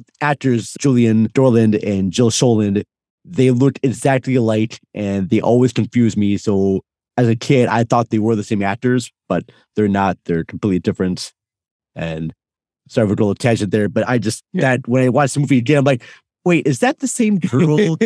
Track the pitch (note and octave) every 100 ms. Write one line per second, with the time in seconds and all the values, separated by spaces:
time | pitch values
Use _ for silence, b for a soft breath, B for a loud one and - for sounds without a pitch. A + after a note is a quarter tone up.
0 | A#2+ - D3 C#3+ C3+ A#2+ F#2+ - D3 B2
1 | A#2 A2 A2 - C3 A2+ A2 G#2 G2+ G2
2 | F#2+ E2+ A#2+ - B2+ A2 G#2 G2+ - _
3 | _ _ - F2+ C3 B2 C#3 - C#3+ G#2
4 | C#3+ C3 B2+ B2+ A2+ A2 A2 - _ G2+
5 | G2+ G2 F#2 A2 - A#2+ B2+ - G#2 B2
6 | A2+ G#2 G2+ G2+ - G2 G2 F#2+ - _
7 | _ - A#2+ A2+ - C3+ A#2+ A2+ A#2 B2
8 | A#2 A2 G#2+ A2 G#2 G#2 G2 G2+ B2 B2
9 | A#2+ _ - F2 - b b - G#2 G2
10 | G2 F2 - E2 D#2+ - G#2+ F2+ F#2 F2
11 | F#2 F2+ - _ _ _ _ _ _ -
12 | E2 D#2+ D#2+ - _ _ _ _ _ -
13 | G#2+ G#2 G#2+ G2 A#2+ A2 G2+ G#2+ G2+ A2
14 | G2+ B2 G#2 - _ F#3 C3+ B2+ C3 B2+
15 | B2+ A#2+ C#3+ C#3+ D3 C3+ A#2 D3 C3+ B2+
16 | B B _ _ F3+ E3 C#3+ C3 B3 -
17 | C4 - G#3+ G3+ - B2+ E3 D3+ G#3 D#3+